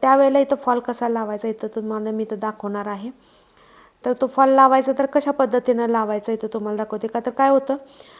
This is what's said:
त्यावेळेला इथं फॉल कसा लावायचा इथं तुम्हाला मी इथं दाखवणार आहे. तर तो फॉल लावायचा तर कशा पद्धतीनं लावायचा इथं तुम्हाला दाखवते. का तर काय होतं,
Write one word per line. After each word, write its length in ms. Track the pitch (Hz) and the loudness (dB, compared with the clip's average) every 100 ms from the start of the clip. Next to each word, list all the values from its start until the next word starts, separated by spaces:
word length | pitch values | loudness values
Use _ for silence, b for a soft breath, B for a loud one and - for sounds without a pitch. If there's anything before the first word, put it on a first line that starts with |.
त्यावेळेला 380 | 262 269 269 277 | 2 6 6 4
इथं 160 | 277 277 | 2 0
फॉल 240 | 254 240 | 0 -2
कसा 300 | 247 233 240 | -2 -4 -2
लावायचा 380 | 226 214 208 226 | -2 -4 -6 -6
इथं 200 | 220 220 220 | -6 -8 -8
तुम्हाला 360 | 214 214 214 | -6 -6 -4
मी 120 | 214 | -4
इथं 160 | 214 208 | -6 -6
दाखवणार 480 | 214 214 202 202 208 | -6 -6 -6 -6 -6
आहे. 240 | 202 220 - b b b b b b b b - | -8 -12 -16 b b b b b b b b -4
तर 80 | 247 | -2
तो 60 | 254 | -2
फॉल 220 | 269 269 | 2 4
लावायचा 420 | 269 269 262 262 269 | 6 6 6 2 0
तर 60 | 277 | 0
कशा 260 | 294 285 | 0 0
पद्धतीनं 560 | 277 254 247 247 233 233 | 0 0 0 0 0 2
लावायचा 440 | 233 214 208 214 | 0 0 -4 -4
इथं 160 | 220 220 | -4 -4
तुम्हाला 240 | 226 208 214 | -6 -6 -6
दाखवते. 300 | 214 214 220 | -6 -6 -6
का 120 | 240 | -4
तर 120 | 233 | -6
काय 180 | 240 269 | 0 4
होतं, 260 | 269 269 277 - B B B | 4 2 -6 -8 B B B